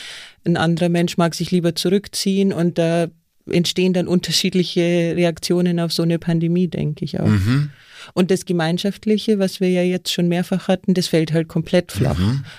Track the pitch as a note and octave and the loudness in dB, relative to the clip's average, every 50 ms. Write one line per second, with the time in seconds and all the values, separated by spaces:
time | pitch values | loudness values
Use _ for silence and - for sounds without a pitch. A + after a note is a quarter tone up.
0 | - - - - - - - _ _ E3+ E3+ E3 D#3+ E3 E3+ D#3+ F3+ E3+ E3+ F3 | -16 -16 -18 -18 -20 -20 -20 _ _ -2 0 2 2 2 2 2 0 0 2 2
1 | E3+ E3+ - - E3+ E3 - - E3+ - F#3 F3+ E3+ E3+ E3 - - F3 F#3+ G#3 | 0 0 0 0 0 0 0 -4 -4 0 0 2 2 0 -2 0 0 0 0 0
2 | G3+ - - - - G3+ F#3+ G3 G3 G3 - D#3+ E3+ F3 E3+ E3+ E3 E3 E3 E3+ | 0 -4 -8 -4 -2 0 2 2 2 2 2 0 0 0 0 0 0 2 2 0
3 | E3 E3 - _ _ _ _ _ _ - - E3+ E3 - - F#3 F#3 F#3 F3+ F3+ | 0 -2 -6 _ _ _ _ _ _ -2 0 0 0 0 0 0 2 2 2 0
4 | E3+ - F3+ F3+ - E3+ D#3 - - F#3 - F#3 E3+ - - F3+ E3+ E3+ F3 F3 | 0 2 0 0 0 0 -2 0 0 0 0 0 0 0 0 0 2 2 2 2
5 | E3+ E3+ D#3+ F3 F3 E3+ D#3+ - - - F3 F3+ F3+ F3 E3+ E3+ E3+ E3 - - | 0 0 0 0 0 0 0 -2 -2 0 0 2 2 2 0 0 -2 -2 -2 0
6 | E3 E3 E3 E3 - E3+ E3 E3 E3 E3 E3+ F3+ F#3 D#3+ - D#3+ D3 D3 D3+ - | 0 0 0 0 0 0 0 0 2 2 2 2 0 0 -2 -2 -4 -4 -4 -6
7 | - D3 - - - - G#2+ G2 F#2+ A2+ B2+ C#3+ D3 C#3+ - - - - - - | -6 -6 -4 -2 2 2 2 2 2 2 2 0 0 -2 -8 -14 -20 -20 -20 -20
8 | - - - F3 F#3 E3+ F#3+ F3+ - - F3 F3 D#3+ E3 E3+ F3+ - G3+ F#3 - | -20 -6 -2 -2 2 2 0 -2 0 -2 -2 -2 0 -2 -2 -2 -2 -4 -6 -4
9 | - G#3+ G#3+ G3+ - A3+ G#3+ G3 F#3+ F#3 - - F#3+ F#3 F3+ F3+ F3+ F3+ F3+ F3+ | -2 0 0 0 0 0 0 0 0 -2 -2 -2 0 0 2 2 2 0 0 -2
10 | - - - - F3 F3 E3+ F3 F3+ - F#3+ F3+ - - F#3+ F3+ - - F3+ F3+ | -4 -4 -2 0 0 0 0 0 -2 -2 -4 -4 0 -2 -2 0 0 0 0 0
11 | F3 - - D#3+ D#3+ D#3+ D#3 E3 D#3+ E3 - E3+ D#3+ - - F3+ F3+ - - G2 | 0 0 0 0 0 2 0 -2 -2 -2 -4 -4 -2 0 0 0 0 -2 -2 -2
12 | - - D2+ E2 F#2 G#2+ C3 C#3 - - - | 0 0 0 0 0 0 0 -2 -4 -8 -14